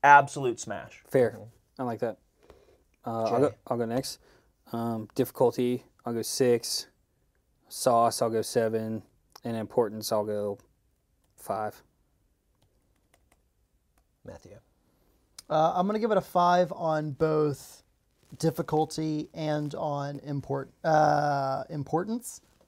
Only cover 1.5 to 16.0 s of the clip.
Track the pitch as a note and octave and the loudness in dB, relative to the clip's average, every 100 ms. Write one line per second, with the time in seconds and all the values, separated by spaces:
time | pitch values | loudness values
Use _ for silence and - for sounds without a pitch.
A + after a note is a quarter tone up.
1.5 | _ _ - B2 A2 A#2 - _ _ - | _ _ -8 -6 -4 -4 -6 _ _ -20
2.5 | - _ _ _ _ A#2+ A2+ A2+ A#2 C#3 | -20 _ _ _ _ -8 -4 0 2 0
3.5 | - - A#2+ A2+ B2 - - _ _ _ | -2 -6 -4 -2 -4 -4 -10 _ _ _
4.5 | _ - A#2 A#2 A2+ G#2+ - B2 - B2 | _ -10 -6 -4 -6 -4 -2 -2 2 0
5.5 | B2 B2 B2 - _ A#2+ A#2 - - B2+ | 2 -2 -2 -8 _ -6 -6 -4 2 2
6.5 | A#2+ - - - _ _ _ _ _ _ | 2 0 -8 -10 _ _ _ _ _ _
7.5 | _ _ - C3 A#2 A#2 - A#2 A2+ A2 | _ _ -4 2 4 2 0 -2 -2 -2
8.5 | B2 A2 A2 A2 A2 - _ _ - A#2 | 0 0 -2 -4 -8 -12 _ _ -14 -8
9.5 | A2+ G#2 - A2 A2 G#2+ A2 G#2+ G#2 G#2 | -8 -2 -2 -2 -4 -4 -2 -2 -4 -4
10.5 | G2+ _ _ _ _ _ _ _ _ - | -6 _ _ _ _ _ _ _ _ -8
11.5 | G#2 G#2+ - _ _ _ _ _ _ _ | -6 -6 -10 _ _ _ _ _ _ _
12.5 | _ _ _ _ _ _ _ _ _ _ | _ _ _ _ _ _ _ _ _ _
13.5 | _ _ _ _ _ _ _ - - - | _ _ _ _ _ _ _ -20 -20 -20
14.5 | G2 _ _ _ _ _ _ _ - - | -20 _ _ _ _ _ _ _ -20 -2
15.5 | D#3 D#3+ F3+ F#3+ G#3+ | 2 2 2 0 0